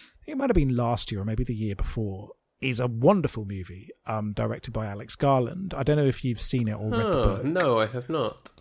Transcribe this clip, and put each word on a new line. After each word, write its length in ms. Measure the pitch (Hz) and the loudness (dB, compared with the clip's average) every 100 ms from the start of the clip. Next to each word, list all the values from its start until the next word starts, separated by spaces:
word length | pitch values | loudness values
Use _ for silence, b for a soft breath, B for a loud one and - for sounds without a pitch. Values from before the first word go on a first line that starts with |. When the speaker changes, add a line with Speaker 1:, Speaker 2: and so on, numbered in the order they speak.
| B B - | B B -10
Speaker 1:
think 100 | 285 | -4
it 20 | |
might 120 | 269 | 2
have 60 | 190 | 4
been 200 | 135 120 | 4 2
last 340 | 120 117 - | 2 0 -2
year 100 | 104 | -4
or 40 | 101 | -2
maybe 200 | 110 123 | -2 -2
the 100 | 113 | -2
year 200 | 107 98 | -4 -2
before, 560 | - - 107 95 101 - _ _ | -2 -2 -4 -6 -14 -20 _ _
is 200 | 135 117 | -2 0
a 80 | 123 | 0
wonderful 560 | 113 139 202 139 - 101 | 4 4 4 2 -4 -6
movie, 440 | 98 90 90 107 - - | -8 -10 -14 -18 -18 -6
um, 240 | 110 107 | -4 -2
directed 380 | 101 113 113 - | -2 -2 -2 -6
by 140 | 113 107 | -6 -6
Alex 280 | 101 120 - | -8 -10 -2
Garland. 580 | 143 135 123 185 190 147 | 2 4 2 -4 -8 -2
I 80 | |
don't 140 | 135 147 | 2 4
know 80 | 143 | 2
if 180 | - | 0
you've 180 | 131 113 | -2 0
seen 260 | - 127 113 | 0 2 0
it 40 | |
or 160 | 104 107 | -2 -2
read 80 | 226 | 0
the 60 | 226 | 2
Speaker 2:
Oh, 160 | 156 107 98 | 2 2 2
Speaker 1:
book. 80 | 139 | 0
Speaker 2:
no, 340 | 170 160 113 | 2 4 4
I 80 | 110 | 2
have 220 | 123 127 | -2 -4
not. 420 | 160 113 - - - | -2 -2 -4 -16 -8